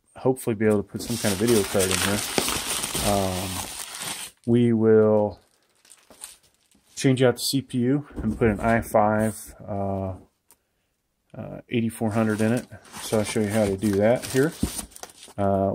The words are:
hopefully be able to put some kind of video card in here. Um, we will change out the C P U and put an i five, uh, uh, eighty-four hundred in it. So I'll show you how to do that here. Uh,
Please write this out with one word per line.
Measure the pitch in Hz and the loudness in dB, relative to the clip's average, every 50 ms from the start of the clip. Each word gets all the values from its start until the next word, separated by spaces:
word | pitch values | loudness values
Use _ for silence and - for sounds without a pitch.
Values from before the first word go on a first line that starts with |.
| _ _ - | _ _ -12
hopefully | - - 131 131 131 - 123 117 | -4 0 0 0 0 -2 -4 -2
be | 98 110 | 0 2
able | 107 107 | 2 2
to | 101 98 | 2 0
put | - - 107 | -4 -8 -10
some | - - 117 | -8 -6 -6
kind | 113 - 107 98 | -2 -2 -2 -2
of | 87 | 0
video | 107 120 120 107 95 | 2 2 4 2 2
card | - - 101 92 | 2 0 0 0
in | 92 92 90 | 2 0 0
here. | 90 98 101 104 - - - - - - - - - - - - - - - - - 107 | 0 0 -2 -2 -4 -4 -4 -4 -2 -2 -4 -6 -6 -6 -6 -6 -6 -6 -6 -4 0 0
Um, | 101 98 98 92 92 90 95 95 92 87 - - - - - - - - - - - - - - - _ - | 2 2 0 0 -2 -4 -6 -6 -8 -8 -10 -10 -12 -14 -14 -14 -14 -14 -12 -12 -12 -12 -14 -16 -18 _ -2
we | 117 117 120 120 120 117 | 2 2 4 4 4 4
will | 110 113 113 110 110 107 107 107 107 104 104 92 - _ _ _ _ _ _ _ _ _ _ - _ _ _ - - - - - _ _ _ _ _ _ _ _ _ _ _ - | 4 6 6 8 8 8 6 6 4 2 0 -4 -8 _ _ _ _ _ _ _ _ _ _ -20 _ _ _ -20 -20 -20 -20 -20 _ _ _ _ _ _ _ _ _ _ _ -8
change | - - 139 131 120 131 | -2 2 2 4 4 4
out | 120 117 | 4 2
the | - | 2
C | - - - 139 - | -2 -4 -2 -4 -4
P | - - 127 | -4 -4 -2
U | 120 123 139 147 143 - - | 0 0 0 -2 -2 -6 -10
and | - - 113 104 | -6 -4 -4 -2
put | - 123 113 | 2 2 2
an | 104 95 | 2 2
i | - 117 113 117 110 | 2 2 2 2 0
five, | - - 113 107 107 107 107 110 110 104 - - - - - - | 0 2 2 2 4 2 2 0 -2 -2 -6 -12 -20 -20 -16 -12
uh, | 101 104 98 98 98 98 98 95 95 92 95 - _ _ _ _ _ _ _ _ _ _ _ _ _ _ _ _ _ _ _ _ _ - | -8 -6 -6 -4 -4 -4 -4 -6 -6 -8 -10 -16 _ _ _ _ _ _ _ _ _ _ _ _ _ _ _ _ _ _ _ _ _ -16
uh, | 117 107 101 95 95 - - | -14 -14 -14 -14 -16 -10 -6
eighty-four | - 117 117 113 113 - 117 110 104 | -4 -2 -2 -2 -2 -2 -4 -2 0
hundred | 117 113 110 107 104 110 | 0 0 0 0 0 0
in | 110 120 | 0 0
it. | 127 - - - - - - - - | -2 -4 -8 -16 -20 -20 -20 -18 -14
So | - - 117 110 | -8 -2 -2 -2
I'll | 104 | 0
show | - - 117 | 0 -2 -2
you | 107 101 | -2 0
how | 104 110 107 | 0 0 0
to | 101 98 | 0 0
do | 92 110 107 98 | 0 0 0 2
that | 98 104 113 123 127 - | 4 4 4 2 2 -2
here. | - - 131 139 165 - - - - - - - - - - - - - - - - - - | -2 0 0 0 0 -2 -4 -6 -6 -4 -6 -14 -14 -16 -18 -18 -18 -18 -20 -20 -14 -6 -2
Uh, | 101 98 98 98 98 98 | 0 0 2 2 0 0